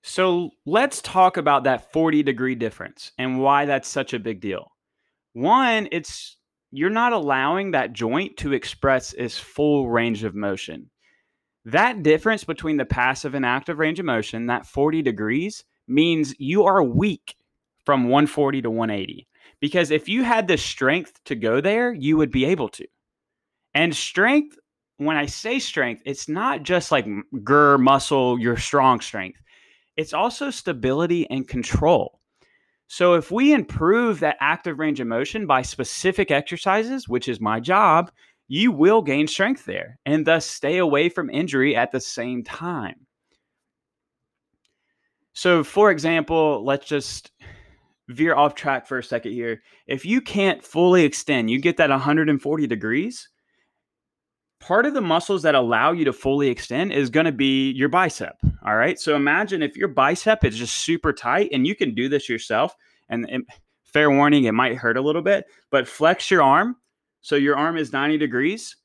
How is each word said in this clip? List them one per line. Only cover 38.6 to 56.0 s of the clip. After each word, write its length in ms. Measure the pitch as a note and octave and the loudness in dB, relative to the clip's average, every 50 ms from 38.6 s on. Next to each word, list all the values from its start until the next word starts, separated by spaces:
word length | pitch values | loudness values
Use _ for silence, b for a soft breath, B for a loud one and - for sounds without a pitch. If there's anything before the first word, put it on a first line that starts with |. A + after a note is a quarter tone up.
| A3 B3 | 2 2
will 320 | F#3+ C#3 D#3 F#3+ G#3+ A3+ D3+ | 4 6 6 6 6 4 2
gain 240 | C#3+ C3+ C#3+ D3+ | 2 0 0 0
strength 380 | D3+ - - G3 A#3 C4 - - | -2 0 -2 -2 -2 -2 -6 -6
there 340 | - F#2 F#2+ E2+ - A#2+ _ _ | -10 -8 -8 -10 -10 -16 _ _
and 220 | C#3 D3+ D#3 D3+ | -2 0 0 2
thus 220 | D#3+ E3 D#3+ - | 2 2 2 0
stay 300 | - - - - C#3 E3 | -6 -10 -6 -4 -2 0
away 320 | F#3 F3+ D#3+ C#3+ C#3+ D#3+ F3 | 0 2 2 2 2 2 0
from 200 | - - E3+ C3 | -2 -4 -8 -4
injury 460 | - C#3+ E3+ E3 C#3 C3+ C3 D3 B2 | -4 -4 -4 -2 0 2 2 2 2
at 160 | A#2 B2 - | 0 0 0
the 80 | - C3 | -2 -8
same 440 | - - - - A#2+ B2 B2+ B2 A2 | -8 -8 -10 -8 -8 -6 -8 -8 -10
time. 640 | - - - E3 F3+ F3 C#3+ G#2+ F2+ - _ C3 _ _ _ _ _ _ _ _ _ _ _ _ _ _ _ _ _ _ _ _ _ _ _ _ _ _ _ _ _ _ _ _ _ _ _ _ _ _ _ _ _ _ _ _ _ _ | -12 -14 -12 -10 -8 -8 -8 -8 -10 -12 _ _ _ _ _ _ _ _ _ _ _ _ _ _ _ _ _ _ _ _ _ _ _ _ _ _ _ _ _ _ _ _ _ _ _ _ _ _ _ _ _ _ _ _ _ _ _ _
So 300 | - - F3+ F3 E3 C#3+ | -2 2 2 4 4 2
for 280 | - - G3 G#3 G#3 | 0 2 4 4 4
example, 760 | F3+ D#3 C#3+ E3 E3 E3 D3+ - E3 D#3+ D#3 D3+ C#3+ A2 A2 | 4 2 0 0 0 0 -2 0 0 2 2 2 0 0 -2
let's 220 | C3+ C#3 C#3 - | -2 -2 -2 -2
just 440 | - D3+ C#3+ C#3 - - - _ - _ b b b b b b b b b b b b _ _ - | -4 -6 -4 -4 -6 -14 -14 _ -20 _ b b b b b b b b b b b b _ _ -18
veer 260 | B2 B2 D#3 E3+ D3+ | -2 0 0 2 4
off 200 | C#3+ D3 D3 D3 | 4 2 2 0
track 320 | - - D3 C3+ B2 - | -4 -4 -4 -4 -4 -6
for 100 | - C3 | -8 -8
a 60 | C3 A#2+ | -8 -6
second 300 | - C3 A#2 A#2 C#3 B2+ | -6 -6 -6 -6 -6 -8
here. 280 | B2 A#2 A#2 A2+ A2 b b b b b | -6 -6 -6 -6 -8 b b b b b
If 200 | - C3+ C3 - | -8 -8 -6 -2
you 160 | F3 A3+ C4 | -2 -2 -2
can't 440 | B3+ - - G3+ G3 F#3+ - - - | -2 -2 -2 0 0 0 0 -2 -8
fully 400 | - - D#3 F3 F3+ F#3 F3+ D#3+ | -4 0 4 4 6 6 6 6
extend, 460 | C#3 D3 - - - D3 B2 A2+ A2 | 4 2 -2 -2 0 0 0 2 0
you 100 | A#2+ C3+ | -2 0
get 160 | C#3 F3 E3 | 0 0 2
that 140 | - E3 C#3+ | 2 2 2
a 80 | C3+ C3+ | 2 0
hundred 300 | B2+ D3 D3 D#3+ D#3 D3+ | 2 0 2 2 2 2
and 120 | D3 C3 | 0 0
forty 240 | - C#3 D#3 D#3+ D3 | -2 -4 -2 -2 -2
degrees, 640 | A#2+ A#2 G#2+ G2+ G#2+ A#2+ C#3+ F#3 A#3 B3 - - _ _ _ _ _ _ _ _ _ _ _ _ _ _ _ _ _ _ _ _ _ _ _ _ _ _ _ | -4 -4 -4 -4 -2 -2 -2 -4 -6 -10 -12 -20 _ _ _ _ _ _ _ _ _ _ _ _ _ _ _ _ _ _ _ _ _ _ _ _ _ _ _
part 260 | - - F3+ G#3+ B3 | -6 0 0 2 2
of 80 | D4 D4 | 2 -2
the 80 | C#4 | -2
muscles 420 | G#3 E3+ D#3+ F3 F3 - G3 F3+ D3 | 0 0 0 0 0 0 -4 0 2
that 120 | D#3+ D3 | 4 4
allow 360 | C3+ B2 A#2 A#2+ A2 B2+ D#3 | 4 2 2 2 2 2 2
you 140 | F3 E3+ | 2 2